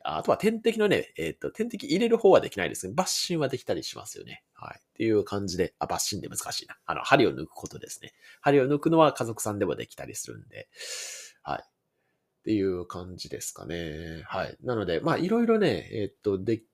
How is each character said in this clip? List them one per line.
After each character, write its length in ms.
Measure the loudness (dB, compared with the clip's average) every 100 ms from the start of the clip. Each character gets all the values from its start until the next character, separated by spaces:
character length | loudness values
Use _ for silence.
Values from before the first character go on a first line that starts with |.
あ、 140 | -6 -2
あ 40 |
と 80 | 0
は 60 | 2
点 240 | 2 2
滴 180 | 0 2
の 100 | 2
ね、 260 | 2 0 -4
え 140 | -6
っ 80 | -4
と、 120 | -8
点 200 | -4 -6
滴 160 | -6 -2
入 120 | 0
れ 120 | 4
る 80 | 6
方 120 | 8
は 120 | 8
で 80 | 6
き 80 | -2
な 80 | -4
い 20 |
で 60 |
す 120 | -4 -4
ね。 60 |
抜 120 | -2 -2 -2 -2
針 100 | -2
は 100 | -2
で 80 | -2
き 80 |
た 80 | -4
り 100 | -4
し 140 | -6 -12
ま 80 |
す 140 | -14 -14
よ 60 |
ね。 200 | -16 -18 _
は 220 | -18 -16
い。 40 | -16
っ 140 | _
て 120 | -2
い 60 | 4
う 120 | 4
感 220 | 2 -2 -2
じ 100 | 0
で、 160 | -2 -2
あ、 80 | -4
抜 100 | -2 -2 -4
針 40 |
で 80 | -6
難 240 | -8 -8
し 120 | -8
い 20 | -10
な。 100 | -10
あ 100 | -6
の、 60 | -4
針 260 | 4 6 6
を 40 |
抜 160 | 2 -8
く 20 |
こ 180 | -10 -14
と 120 | -12
で 100 | -14
す 140 | -16
ね。 100 | -16 -20 -20 -2
針 180 | 4 6
を 60 | 6
抜 120 | 2
く 120 | 4
の 80 | 6
は 160 | 6
家 100 | 4
族 180 | -4 -4
さ 120 | -4
ん 40 | 0
で 60 |
も 100 | 0
で 120 | -2 -6
き 80 |
た 100 | -12
り 100 | -12
す 160 | -10 -12
る 80 | -14
ん 100 | -16
で。 180 | -18 -18 -14 -10 -10 -10 -12 -16 -14
は 140 | -8 -8
い。 60 |
っ 800 | -8 _ _ _ _ _ _ _
て 80 | 0
い 100 | 2
う 220 | 2 -2
感 320 | -6 -10 -10 -12
じ 140 | -12
で 100 | -10
す 140 | -10
か 100 | -12
ね。 580 | -8 -6 -6 -8 -10 -12 -8
は 180 | -6
い。 140 | -6 -6
な 120 | -4
の 100 | -2
で、 160 | 0 0
ま 120 | 2
あ、 40 | 0
い 120 | 2
ろ 120 | 2
い 40 | 4
ろ 120 | 4
ね、 300 | 4 2 -2
え 200 | -4 -6
っ 0 | -2
と、 220 | 0 0
で 180 | 2 -2 -2